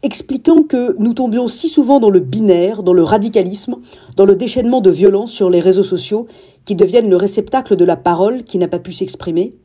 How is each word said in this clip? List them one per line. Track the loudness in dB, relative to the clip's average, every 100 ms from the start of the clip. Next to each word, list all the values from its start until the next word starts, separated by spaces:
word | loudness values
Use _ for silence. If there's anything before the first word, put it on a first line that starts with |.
expliquant | -4 -6 -8 -4 2 4
que | 2 0 -2 -2
nous | -2
tombions | -2 -2 -2 -4
si | -4 -2
souvent | 0 2 4
dans | 4
le | 2
binaire, | 0 -2 2 2 2 -2
dans | 0
le | 2
radicalisme, | 2 0 0 -2 -2 -6 -10 -12 -14 -20 -16 0
dans | 2
le | 4
déchaînement | 0 -2 0 2
de | 2
violence | 4 2 2 -4
sur | -4 0
les | 2
réseaux | 2 2
sociaux | 0 -2 -4 -6 -8 -18 -20 _ -8
qui | 0
deviennent | 2 2 2
le | 2
réceptacle | 0 -4 -2 -4 -2 0
de | 2
la | 0
parole | -2 0 0 -2
qui | -6 -4
n'a | -4
pas | -4
pu | -10
s'exprimer ? | -10 -10 -8 -6 -4 -4 -8